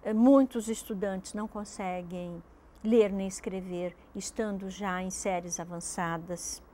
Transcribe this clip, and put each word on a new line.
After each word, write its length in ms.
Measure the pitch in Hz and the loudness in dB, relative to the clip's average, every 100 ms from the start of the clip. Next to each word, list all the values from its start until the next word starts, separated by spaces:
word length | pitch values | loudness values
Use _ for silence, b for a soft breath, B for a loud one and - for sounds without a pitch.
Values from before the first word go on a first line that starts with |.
É, 100 | - | 0
muitos 560 | 214 240 277 262 240 220 | 6 10 10 8 0 -4
estudantes 640 | 226 - 208 202 190 185 | -6 -6 -4 -2 -4 -6
não 140 | 208 214 | -8 -8
conseguem 920 | 214 196 - 190 180 175 180 175 170 - - - - | -8 -12 -8 -6 -4 -6 -8 -8 -10 -14 -20 -20 -8
ler 280 | 220 233 208 | 4 6 6
nem 160 | 196 190 | 4 -4
escrever, 680 | 185 - 190 185 175 180 175 b 202 | -6 -6 -6 -6 -6 -6 -8 b -10
estando 540 | - - 214 196 196 | -10 -4 -4 -4 -8
já 320 | 185 202 180 | -6 -4 -4
em 80 | 185 | -4
séries 500 | 190 208 180 175 165 | -4 -2 -2 -4 -8
avançadas. 1000 | 170 175 170 - 175 165 170 175 - - - | -8 -8 -8 -4 -4 -4 -6 -8 -8 -10 -14